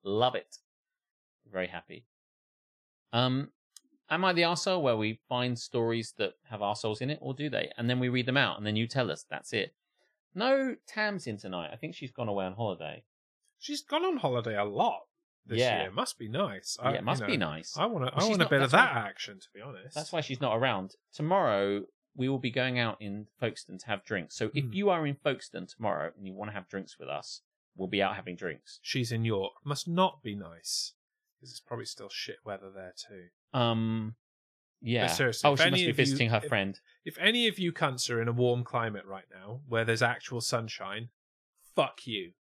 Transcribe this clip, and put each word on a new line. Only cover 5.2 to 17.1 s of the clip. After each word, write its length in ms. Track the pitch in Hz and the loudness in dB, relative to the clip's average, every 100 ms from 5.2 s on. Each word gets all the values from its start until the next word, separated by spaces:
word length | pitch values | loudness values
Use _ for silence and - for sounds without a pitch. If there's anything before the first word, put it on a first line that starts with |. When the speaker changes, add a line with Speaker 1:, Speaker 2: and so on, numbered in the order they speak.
| _ | _
Speaker 1:
find 280 | 123 123 120 | 0 0 -2
stories 560 | - 123 117 117 113 - | -2 0 2 0 -2 -2
that 160 | 101 - _ | -4 -4 _
have 100 | 107 | -2
arseholes 420 | 101 104 113 104 | 0 0 0 -2
in 80 | 127 | -2
it, 100 | 151 | -4
or 120 | 135 | -6
do 160 | 135 147 | -4 -2
they? 220 | 117 - - | -2 -2 -2
And 120 | 117 | 0
then 100 | 123 | 2
we 100 | 127 | 2
read 160 | 127 123 | 2 2
them 120 | 131 | 4
out, 200 | 120 - | 2 2
and 80 | 107 | 0
then 80 | 107 | 2
you 100 | 117 | 2
tell 220 | 135 113 | 0 0
us. 140 | 76 - | -2 -6
That's 240 | - - | -10 -4
it. 220 | 113 95 _ _ _ _ _ _ 175 | -2 -2 _ _ _ _ _ _ -2
No 400 | 247 269 269 226 - | 2 2 2 -4 -10
Tam's 380 | - 214 196 135 | -4 -2 -2 -6
in 100 | 104 | -6
tonight. 320 | 98 90 80 | -4 -6 -6
I 60 | 78 | -8
think 180 | - 160 | -10 -10
she's 160 | 131 | -12
gone 160 | - 113 | -6 -2
away 180 | 101 92 | 0 -2
on 80 | |
holiday. 500 | 95 113 87 78 76 _ _ _ _ _ _ | -2 -2 -2 -8 -10 _ _ _ _ _ _
Speaker 2:
She's 220 | - 294 | -10 -10
gone 220 | - 294 | -4 -2
on 140 | 370 302 | 0 0
holiday 400 | 151 123 113 104 | 0 0 0 0
a 80 | 104 | 0
lot 380 | 104 226 - - _ _ _ - | 2 0 0 -10 _ _ _ -6
this 140 | 113 | 0
Speaker 1:
Yeah. 240 | 123 98 | 2 2
Speaker 2:
year. 80 | 87 | 0
Must 260 | 98 254 - | -2 -4 -6
be 80 | 107 | -6
nice. 500 | 131 190 104 - - | -2 -2 -4 -8 -2
Speaker 1:
Yeah, 80 | 123 | 0
Speaker 2:
I, 40 | 139 | 0
Speaker 1:
it 80 | |
must 180 | 107 | 0